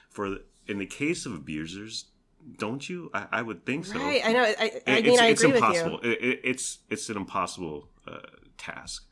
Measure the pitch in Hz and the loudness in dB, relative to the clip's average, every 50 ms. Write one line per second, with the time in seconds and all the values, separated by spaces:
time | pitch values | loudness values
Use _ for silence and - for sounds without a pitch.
0 | _ _ - 110 101 98 98 95 - - _ _ _ - 104 101 98 - - - | _ _ -8 -6 -6 -6 -6 -8 -10 -18 _ _ _ -8 -6 -6 -6 -8 -6 -4
1 | 135 156 180 175 - 147 101 78 69 73 78 76 80 82 92 98 104 110 113 - | -4 -4 -2 -4 -6 -8 -10 -10 -10 -8 -8 -8 -8 -8 -10 -12 -14 -12 -12 -12
2 | - _ _ _ _ _ _ _ - - 85 - 110 104 123 139 139 - 180 175 | -14 _ _ _ _ _ _ _ -20 -16 -10 -6 -6 -6 -6 -6 -8 -10 -10 -10
3 | 160 - - 101 101 - - 110 117 117 107 - - - 127 156 185 190 214 247 | -8 -8 -6 -6 -4 -2 -2 -2 -2 -4 -8 -8 -6 -4 -4 -4 -6 -6 -6 -4
4 | 285 285 294 254 - 220 226 254 247 214 214 - 220 214 - - - 240 262 247 | -2 0 0 2 2 2 4 4 4 2 2 0 -2 -2 -4 -2 0 2 4 6
5 | 214 240 247 240 233 226 220 - - - 269 240 120 107 98 85 - - - - | 6 8 8 8 8 8 6 6 6 6 6 6 6 4 4 4 2 0 -2 -2
6 | 117 117 113 - - 123 139 - - 127 127 - - - - - _ - 110 104 | 0 0 0 2 0 0 0 0 -2 -4 -2 -4 -6 -8 -10 -12 _ -8 -6 -6
7 | - - 110 101 95 92 - 98 90 87 - 92 90 80 76 73 - - _ _ | -6 -6 -6 -6 -6 -4 -2 -2 -2 -2 -4 -6 -8 -8 -8 -10 -12 -16 _ _
8 | _ - - - - - - - - - _ - - - - - - - - - | _ -16 -16 -16 -16 -20 -20 -20 -20 -20 _ -16 -14 -12 -12 -12 -12 -14 -14 -14
9 | - _ | -16 _